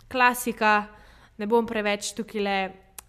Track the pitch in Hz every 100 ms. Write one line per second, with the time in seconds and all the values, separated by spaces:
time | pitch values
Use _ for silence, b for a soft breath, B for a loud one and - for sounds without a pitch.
0 | - 262 247 240 - 226 214 214 208 B
1 | B B B - 208 233 226 226 208 208
2 | - - 220 214 202 196 190 190 _ -